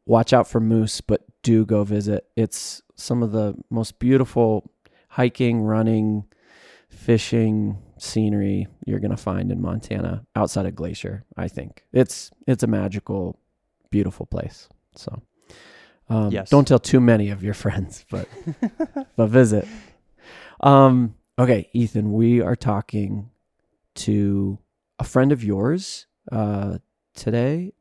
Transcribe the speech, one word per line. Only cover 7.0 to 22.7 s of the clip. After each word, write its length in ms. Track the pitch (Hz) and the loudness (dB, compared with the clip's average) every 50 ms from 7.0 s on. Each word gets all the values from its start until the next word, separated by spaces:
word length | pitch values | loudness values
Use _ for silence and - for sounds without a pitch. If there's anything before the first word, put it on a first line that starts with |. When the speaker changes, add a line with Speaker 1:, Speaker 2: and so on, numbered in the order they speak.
| - - 117 110 - - 127 117 113 110 107 107 104 104 101 98 - - _ | 0 2 2 2 2 0 0 0 2 2 0 0 -2 -4 -6 -8 -12 -20 _
Speaker 1:
scenery 720 | - - - - 110 110 107 104 101 98 101 98 95 98 - - _ - | -18 -14 -6 -2 -2 0 0 0 0 0 -2 -2 -4 -4 -8 -12 _ -8
you're 160 | - 101 101 | -6 -4 -4
gonna 160 | 98 98 101 | -4 -4 -6
find 340 | 104 - 101 92 95 92 98 | -6 -6 -6 -4 -4 -4 -4
in 120 | 95 90 | -4 -4
Montana 640 | 92 87 90 110 - - 104 98 85 87 92 104 - _ - | -4 -4 -6 -6 -6 -6 -6 -6 -4 -6 -6 -8 -10 _ -4
outside 300 | 110 104 - - 101 95 | -2 -2 -2 -2 -4 -4
of 80 | - - | -4 -6
Glacier, 500 | - 78 87 - - - - 98 101 - _ - - | -8 -10 -10 -10 -10 -10 -10 -12 -12 -14 _ -12 -10
I 100 | 90 90 | -10 -8
think. 360 | - - - - - _ _ _ | -8 -10 -12 -14 -16 _ _ _
It's, 400 | - 127 127 - - - - - _ _ _ | 0 0 0 0 -2 -10 -16 -18 _ _ _
it's 160 | - 127 107 | -2 -2 0
a 40 | - | 0
magical, 720 | 110 110 101 98 98 95 101 - - 98 98 90 87 - - _ _ _ _ _ _ _ _ _ _ | -2 0 -2 -2 -4 -6 -8 -8 -6 -6 -6 -6 -6 -8 -12 _ _ _ _ _ _ _ _ _ _
beautiful 380 | - 104 98 92 - - - | -2 -2 -2 -2 -4 -8 -10
place. 420 | - - - - - - - - _ _ _ _ _ _ | -8 -8 -8 -8 -10 -14 -18 -20 _ _ _ _ _ _
So, 280 | - - - - - - _ _ _ _ _ - - - - - - - _ _ _ _ - | -18 -16 -14 -14 -14 -16 _ _ _ _ _ -20 -20 -20 -20 -20 -20 -20 _ _ _ _ -4
um, 200 | 113 110 107 104 | -2 0 0 0
Speaker 2:
Yes. 180 | 101 98 95 - | -2 -4 0 4
Speaker 1:
don't 180 | 139 143 139 - | 4 6 6 6
tell 100 | 135 117 | 4 4
too 220 | - - - 131 | 4 4 4 6
many 300 | 123 120 117 107 101 101 | 6 6 4 4 2 -2
of 120 | 101 95 | -4 -6
your 120 | 92 104 98 | -6 -6 -6
friends, 500 | - - 101 85 98 87 82 - - - _ | -4 -4 -4 -4 -4 -6 -8 -10 -18 -16 _
but, 180 | - 95 95 - - 392 - 170 147 - - 214 | -10 -10 -10 -10 -14 -14 -12 -12 -8 -6 -8 -8
<laughs> 440 | - - 320 - - 277 269 - _ | -6 -8 -8 -8 -8 -10 -12 -6 _
but 120 | - 113 107 | -2 0 4
visit. 380 | 113 131 127 107 107 104 - - - - - - _ _ _ _ _ _ _ - - - - - - - | 6 6 6 6 4 0 -2 -6 -12 -20 -20 -20 _ _ _ _ _ _ _ -20 -20 -20 -20 -20 -8 0
Um, 540 | - 139 139 139 135 131 127 127 120 110 107 - _ _ _ - | 4 6 8 8 8 6 6 4 2 -2 -4 -10 _ _ _ 2
okay, 300 | 127 123 120 101 - - | 2 4 4 2 0 -2
Ethan, 400 | - 117 117 107 - 117 104 107 | -2 -2 -2 0 -2 -2 -2 0
we 280 | 104 110 113 117 120 120 | 0 2 2 4 4 2
are 160 | - 90 120 | 2 0 -2
talking 760 | - - - | -2 -2 -2